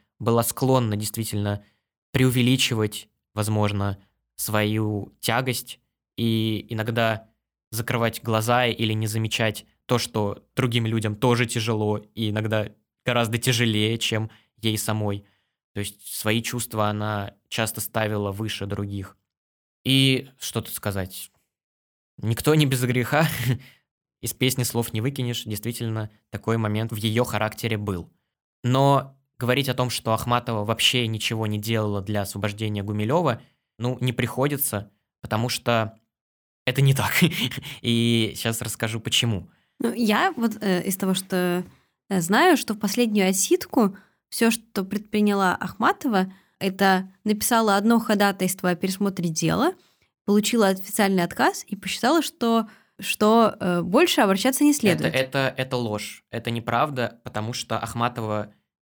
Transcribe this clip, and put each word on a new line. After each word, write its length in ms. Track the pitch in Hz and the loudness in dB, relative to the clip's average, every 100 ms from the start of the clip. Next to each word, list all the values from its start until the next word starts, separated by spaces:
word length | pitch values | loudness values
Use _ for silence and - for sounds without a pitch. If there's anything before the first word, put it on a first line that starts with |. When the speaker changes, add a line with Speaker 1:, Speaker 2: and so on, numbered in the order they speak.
| _ - | _ -4
Speaker 1:
была 240 | 110 117 | 2 2
склонна 520 | 113 - 131 131 113 104 | 2 0 2 4 2 -2
действительно 680 | 107 113 110 107 104 101 - _ _ _ _ | -4 -6 -4 -4 -2 -4 -8 _ _ _ _
преувеличивать, 1000 | - 131 123 120 131 - 113 107 - - _ _ | 2 2 4 2 2 2 0 -2 -4 -14 _ _
возможно, 640 | 107 107 107 104 101 101 98 _ _ _ - | -4 0 2 2 0 -2 -6 _ _ _ -10
свою 760 | - 107 107 110 107 104 - - | -2 0 2 0 -2 -4 -6 -6
тягость 600 | - 117 127 120 - - _ _ _ - | -2 0 -2 -6 -8 -16 _ _ _ -4
и 500 | 113 113 110 107 - | -2 0 0 -4 -6
иногда 600 | 110 110 117 113 107 - _ _ _ _ | -6 -2 0 2 0 -6 _ _ _ _
закрывать 520 | 110 110 117 117 - | -6 -2 0 0 -2
глаза 420 | - 110 110 120 120 | -2 0 2 2 2
или 280 | - 113 | 0 -2
не 140 | 107 110 | -2 -2
замечать 580 | 113 110 - 110 107 - _ - | -2 -2 0 -2 -2 -10 _ -2
то, 120 | 120 | -2
что 460 | - 110 104 - - - | 0 -2 -4 -6 -10 -4
другим 300 | 127 117 113 | -2 0 0
людям 300 | 113 110 104 | 0 -2 0
тоже 300 | 127 120 120 | 2 2 0
тяжело, 520 | 120 110 110 107 104 - | -2 -2 0 0 -2 -6
и 160 | - 107 | -6 -4
иногда 400 | 107 107 110 107 - _ _ - | -2 -2 -2 -4 -10 _ _ -2
гораздо 320 | 120 113 117 | 0 0 0
тяжелее, 600 | 131 117 117 107 107 113 | 0 2 2 2 0 -2
чем 320 | - 110 110 - _ _ | -2 -2 -4 -10 _ _
ей 200 | 110 110 | -4 -2
самой. 480 | - 110 104 101 - _ _ _ _ | -2 -2 -4 -6 -10 _ _ _ _
То 60 | 101 | -10
есть 260 | 104 - - | -10 -12 -14
свои 360 | - 107 113 | -6 0 0
чувства 480 | 113 123 - 110 104 | -2 -6 -4 -2 -2
она 460 | 104 107 104 101 - _ | -2 -4 -4 -6 -12 _
часто 340 | - 110 - | -4 -4 -4
ставила 500 | - 113 107 104 101 | -6 -4 -2 -2 -4
выше 340 | 98 110 - 98 | -4 -6 -6 -6
других. 520 | 101 101 101 92 - _ _ _ _ _ _ 127 | -6 -6 -8 -10 -16 _ _ _ _ _ _ 0
И 440 | 135 135 131 131 _ | 4 4 2 -2 _
что 220 | - 117 | -8 -6
тут 120 | - | -6
сказать? 580 | - 107 98 92 - - _ _ _ _ _ _ _ _ - | -6 -4 -4 -6 -10 -18 _ _ _ _ _ _ _ _ -8
Никто 360 | 107 113 - 156 | -4 -2 2 2
не 100 | 143 | 2
без 180 | 127 | 2
греха. 440 | 123 123 117 147 165 117 120 123 - | 0 0 0 2 2 0 -2 -2 -6
<laughs> 480 | _ _ _ _ _ | _ _ _ _ _
Из 120 | 113 | -10
песни 300 | - 127 131 | -2 0 0
слов 280 | 117 117 117 | -2 -2 -4
не 100 | 110 | -4
выкинешь. 420 | 123 139 120 120 | -4 -4 -4 -6
Действительно, 640 | 110 104 120 120 117 110 107 - _ | -8 -8 -8 -6 -6 -4 -8 -12 _
такой 260 | 107 - 113 | -8 -2 0
момент 340 | 110 107 113 | 0 -2 -2
в 40 | - | -2
ее 280 | 110 110 | 0 0
характере 540 | 123 104 107 - 117 107 | 0 0 -4 -4 -4 -4
был. 340 | 104 87 82 _ _ _ _ _ | -4 -6 -8 _ _ _ _ _
Но 520 | 120 131 139 139 135 - _ - | 0 4 4 4 0 -10 _ -4
говорить 320 | 123 131 131 | 0 0 0
о 60 | 127 | 0
том, 140 | 127 | -2
что 240 | - 117 | -2 -2
Ахматова 520 | 110 120 120 120 113 104 | -2 0 0 0 -2 -2
вообще 420 | 113 - 127 113 | 0 0 2 0
ничего 400 | 110 - 113 107 | -2 -4 -2 -2
не 120 | 104 | -2
делала 420 | 113 113 107 101 | -2 -2 0 -2
для 220 | 98 104 | -2 -4
освобождения 600 | 98 101 104 104 107 104 | -4 -4 -4 -4 -4 -4
Гумилева, 580 | 101 104 107 160 160 110 - _ _ - | -4 -2 0 0 0 -2 -8 _ _ -8
ну, 200 | 120 123 | -6 -2
не 100 | 127 | -2
приходится, 800 | 127 120 - 143 139 - 104 101 _ _ _ | -2 -2 0 -2 -2 -4 -4 -6 _ _ _
потому 260 | - 156 120 | -4 -2 -2
что 500 | - - 117 107 - _ _ _ _ _ _ - | -2 0 0 0 -6 _ _ _ _ _ _ -2
это 160 | 135 | 4
не 120 | 139 | 4
так. 200 | 135 - - 170 - 226 | 4 0 2 2 2 -4
<laughs> 340 | - - - | -6 -12 -6
И 520 | 120 117 117 117 110 - | 0 2 4 4 2 -2
щас 260 | 113 113 | -4 -4
расскажу, 380 | 113 - 110 113 | -6 -4 -4 -4
почему. 500 | 110 - 120 98 - _ _ - | -2 0 2 0 -6 _ _ -6
Speaker 2:
Ну, 140 | 233 | -4
я 400 | 220 220 214 370 294 | -2 0 2 0 0
вот, 220 | 233 214 | -2 -2
э, 220 | 208 180 | 0 0
из 140 | - 190 | 0 -2
того, 160 | 190 | 0
что, 500 | 190 - 185 180 175 175 - _ _ - | -2 -2 -2 0 -2 -4 -14 _ _ -4
э, 120 | 190 | -2
знаю, 360 | 165 220 359 285 | 2 4 6 4
что 160 | - | 2
в 60 | 214 | -4
последнюю 500 | 202 240 240 208 185 | -2 0 2 4 4
отсидку 640 | 190 - 370 - - 196 196 _ _ _ | 2 2 0 2 2 2 0 _ _ _
все, 220 | - 226 | 0 2
что 320 | 233 - - | 2 -4 -8
предприняла 720 | 190 202 - 214 208 202 185 - | -4 -6 -2 2 2 4 2 0
Ахматова, 800 | 180 - 254 - 285 196 190 - _ - | -4 0 0 0 2 2 0 -4 _ -6
это 500 | 196 190 196 185 190 _ | -4 2 4 4 0 _
написала 540 | 214 214 - 233 220 196 | -2 -2 2 2 4 4
одно 220 | 214 233 | 4 4
ходатайство 720 | 226 208 202 196 185 190 180 | 2 2 2 2 -2 0 -2
о 40 | 170 | 0
пересмотре 540 | 190 190 202 190 170 | -2 -2 -2 -2 -2
дела, 440 | 156 160 170 311 - _ _ _ _ - | 0 0 2 0 -2 _ _ _ _ 2
получила 420 | 208 208 233 196 | 2 4 4 4
официальный 560 | 190 - - 196 190 | 2 -2 0 2 2
отказ 400 | 170 - 285 - - | 0 0 0 0 -6
и 80 | 196 | -10
посчитала, 460 | 185 - 240 330 | -8 -2 2 2
что, 460 | - - 233 226 220 - _ - | 0 -2 0 2 0 -8 _ -10
что, 560 | - - 214 233 226 - | -8 2 6 6 6 2
э, 220 | 185 175 | -2 0
больше 400 | 175 226 339 - | 2 4 4 4
обращаться 420 | 208 190 254 262 | 4 4 2 4
не 100 | 294 | 4
следует. 400 | 294 208 156 151 | 4 4 2 2
Speaker 1:
Это, 40 | 131 | 0
это, 360 | 131 139 135 - | 0 0 0 -2
это 220 | 131 127 | -2 -2
ложь, 480 | 113 104 - - _ | -2 -4 -6 -14 _
это 180 | 117 120 | -8 -4
неправда, 720 | 117 117 120 151 127 117 - | -4 -2 0 0 -2 -4 -6
потому 300 | - 107 110 | -8 -6 -4
что 240 | 123 - 110 | -6 -6 -6
Ахматова, 760 | 107 117 120 120 110 107 104 - _ _ | -4 -2 -2 -2 -4 -4 -6 -14 _ _